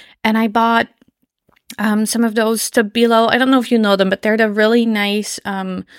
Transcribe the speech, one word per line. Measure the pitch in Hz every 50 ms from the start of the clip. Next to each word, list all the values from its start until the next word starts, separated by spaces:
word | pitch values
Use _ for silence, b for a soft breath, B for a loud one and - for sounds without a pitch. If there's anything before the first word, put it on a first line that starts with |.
| B B B B
And | - 220 220 220
I | 226 226
bought, | 202 233 226 233 233 233 233 - _ _ _ _ _ _ _ _ _ _ _ _ _ _ _ _ -
um, | - 208 214 208 214 214
some | 208 - 233 233
of | 226 214
those | 233 220 220 226 214
Stabilo, | - - - 247 220 202 - 233 233 233 233 226 226 226
I | -
don't | 240 262 262
know | 269 254
if | 226 -
you | 240 226
know | 214 202 196
them, | 190 190 190
but | 196 -
they're | - 214 214
the | 220 226 214
really | 202 214 214 220 233 240 233
nice, | 226 220 208 202 202 202 214 202 - - - -
um, | 202 196 190 185 185 185 185 190 B B